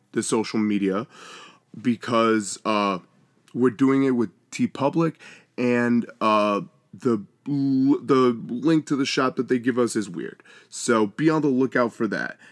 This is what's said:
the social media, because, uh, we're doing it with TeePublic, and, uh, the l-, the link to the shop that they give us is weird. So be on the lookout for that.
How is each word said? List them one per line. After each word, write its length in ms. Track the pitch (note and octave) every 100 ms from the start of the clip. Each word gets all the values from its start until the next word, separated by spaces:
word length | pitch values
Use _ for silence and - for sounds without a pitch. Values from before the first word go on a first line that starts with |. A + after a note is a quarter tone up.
| _
the 100 | -
social 360 | A2 A#2+ G#2 A2+
media, 480 | G#2+ G#2 G2 F#2+ - - - - - - _ -
because, 800 | B2 A2+ - A#2 A2+ A2 G2 -
uh, 340 | - G#2+ G2+ F#2 - _ _ _ _
we're 160 | A#2 B2+
doing 320 | G2+ C3+ C3+
it 80 | C3+
with 200 | B2 G#2 _ _
TeePublic, 640 | - A#2+ - C3+ E3 E3 - - - _ -
and, 480 | B2 A#2+ A#2+ A#2+ - -
uh, 420 | A2 G#2+ G#2 G2+ E2 _ _
the 320 | G2 C3 A2 G2 _ -
l-, 520 | C#3+ C#3 C3 C3+ C#3+
the 360 | A#2+ C3+ B2+ A#2 -
link 400 | A#2+ C#3 D#3+ D3
to 100 | C#3
the 100 | C3+
shop 300 | - B2+ B2+
that 120 | A#2+
they 100 | B2+
give 200 | A#2+ A#2+
us 160 | A#2 A2
is 140 | G2
weird. 320 | E2+ A#1 - - - _
So 380 | - - A2+ G#2
be 240 | - D#3
on 120 | D#3
the 60 | D3
lookout 440 | B2+ B2+ B2+ A#2+
for 140 | - A2
that. 280 | F2 A#1 - -